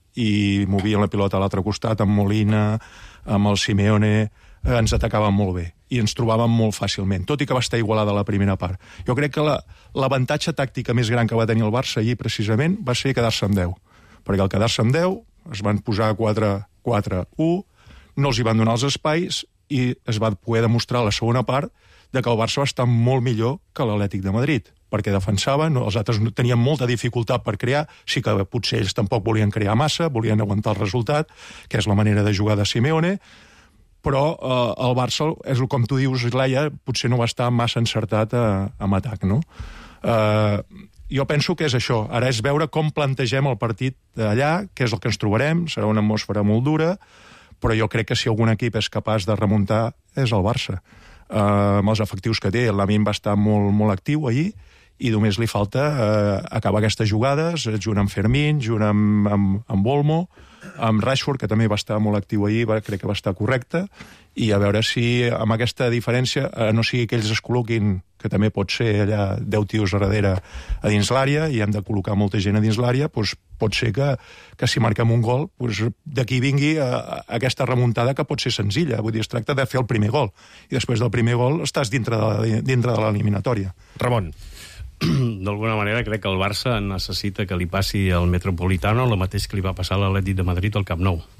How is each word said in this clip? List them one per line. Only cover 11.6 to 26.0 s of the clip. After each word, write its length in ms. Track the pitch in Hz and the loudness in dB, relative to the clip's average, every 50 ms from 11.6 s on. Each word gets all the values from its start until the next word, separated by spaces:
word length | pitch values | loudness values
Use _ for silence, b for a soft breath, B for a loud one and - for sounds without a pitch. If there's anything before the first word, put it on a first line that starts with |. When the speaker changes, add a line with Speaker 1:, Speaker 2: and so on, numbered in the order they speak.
| 110 | 2
Speaker 1:
el 80 | 107 110 | 2 0
Barça 260 | 127 131 - - 120 | -2 -2 -2 -2 -2
ahir, 140 | 107 117 120 - | 0 0 -2 -2
precisament, 560 | - 113 - - 104 110 110 110 147 170 196 220 175 | -4 -6 -4 -2 -2 0 0 2 2 0 0 -2 -2
va 80 | 127 123 | -4 -4
ser 220 | - - 135 127 | -2 -2 0 0
quedar-se 300 | 127 117 113 - - - 98 | 2 0 0 0 0 0 0
amb 80 | 101 | 0
deu, 160 | 98 90 87 90 - B B B B B B B B B | 0 0 -2 -4 -8 B B B B B B B B B
perquè 220 | - 98 95 95 | -2 0 2 2
al 80 | 92 - | 2 2
quedar-se 320 | 98 110 113 - - 113 | 0 0 0 0 2 2
amb 80 | 123 135 | 2 2
deu 300 | 165 175 185 190 233 - _ _ _ _ 165 | 2 2 0 -2 -4 -8 _ _ _ _ -14
es 120 | 127 98 104 | -10 -4 -2
van 160 | 104 104 98 | 0 0 0
posar 300 | - 120 104 107 110 110 107 | 0 -2 0 2 2 0 0
quatre, 440 | 101 113 107 104 110 107 104 98 98 101 - _ _ _ | 0 0 0 0 2 0 0 0 -2 -6 -12 _ _ _
quatre, 380 | 123 117 104 - 104 98 92 90 - _ - | 0 0 0 0 -2 -4 -4 -4 -6 _ -2
u, 220 | 156 165 175 190 - b b b b b b b b b b | 0 0 0 0 -4 b b b b b b b b b b
no 140 | 143 139 139 | -2 0 0
els 80 | 120 | 0
hi 80 | 117 117 | 0 0
van 160 | 113 110 110 | 2 2 4
donar 160 | 110 113 117 | 2 2 2
els 80 | 117 135 139 - | 0 0 -2 -2
espais 480 | - - 156 151 170 185 185 - - - - _ _ _ | -2 -2 0 0 0 -2 -4 -6 -8 -10 -12 _ _ _
i 280 | _ 151 127 127 123 117 - _ | _ -2 0 0 -2 -2 -4 _
es 160 | - 110 104 | -6 -2 0
va 80 | 110 110 101 | 0 0 -2
poder 240 | - _ 117 113 113 | -4 _ -2 0 2
demostrar 400 | 117 110 117 117 - - 120 123 | 2 2 2 0 0 -2 -2 0
a 80 | 117 101 | 0 0
la 60 | - | 0
segona 260 | - 113 117 117 127 | 0 0 0 0 0
part 320 | 110 - 127 139 - 240 b b b b b b b b - | 0 0 -2 -2 -2 -4 b b b b b b b b -4
de 80 | 131 | -2
que 80 | 104 120 | 0 0
el 80 | 117 | 0
Barça 240 | 107 113 113 - 139 | 2 0 0 0 -2
va 80 | 139 131 | -2 -2
estar 160 | - - 123 | 0 0 2
molt 380 | 123 120 113 117 123 135 131 120 | 2 4 4 4 4 2 2 2
millor 340 | 127 113 107 113 123 147 - - _ _ | 0 0 0 0 -2 -2 -4 -10 _ _
que 100 | - 139 | -4 -2
l'Atlètic 340 | 110 104 104 101 98 - 98 95 | 0 0 0 -2 -2 -2 -4 -2
de 80 | 98 98 | -2 0
Madrid, 320 | 117 131 156 151 113 - - _ _ _ _ | 0 0 0 0 -2 -2 -8 _ _ _ _
perquè 200 | - 104 - 104 98 | -4 -2 0 0 0
defensava, 560 | 98 - 113 104 95 - 139 139 147 156 160 | 0 0 0 0 0 0 0 2 2 2 2
no, 140 | 147 123 117 | 2 0 0
els 80 | 107 98 | 0 -2
altres 220 | 117 | -2